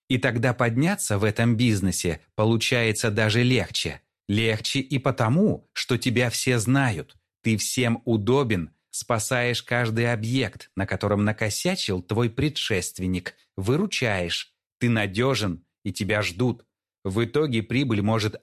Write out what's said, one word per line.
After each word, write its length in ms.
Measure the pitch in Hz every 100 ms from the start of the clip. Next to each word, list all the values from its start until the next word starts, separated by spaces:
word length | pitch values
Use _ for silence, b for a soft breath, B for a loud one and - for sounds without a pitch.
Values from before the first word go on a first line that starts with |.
| -
И 80 | 131
тогда 360 | 135 120 123
подняться 640 | 120 117 117 160 202 - 101
в 60 |
этом 320 | 107 101 117 113
бизнесе 640 | 123 104 92 87 87 80 b -
получается 760 | 110 113 - 123 113 104 117
даже 320 | 107 110 110
легче. 580 | 123 127 92 - 82 71 _ _ -
Легче 520 | 101 113 107 - 139
и 200 | 131 139
потому, 720 | 139 131 113 147 208 - -
что 240 | - - 120
тебя 320 | - 113 123
все 300 | - - 123
знают. 580 | 104 135 135 87 - _ _ _
Ты 160 | 113 107
всем 440 | - - 120 117 -
удобен, 640 | 113 101 135 131 98 80 - _
спасаешь 720 | - - 117 - 127 123 120
каждый 480 | - 120 120 113 120
объект, 580 | 120 110 131 113 - - -
на 100 | 98
котором 400 | 92 101 101 104
накосячил 760 | 107 110 - 180 185 - 92
твой 260 | 90 110 120
предшественник, 1080 | 110 147 147 - 98 - - 95 90 - b b -
выручаешь. 960 | 95 139 202 - 120 98 87 - - _ _ _
Ты 100 | 120
надёжен, 760 | 117 101 95 127 127 104 82 - _
и 80 | 104
тебя 300 | 95 95 104
ждут. 440 | 98 87 123 117 _ _ _ _
В 200 | 98 98
итоге 400 | 117 147 156 113
прибыль 380 | 107 117 139 107
может 340 | 104 110 107 -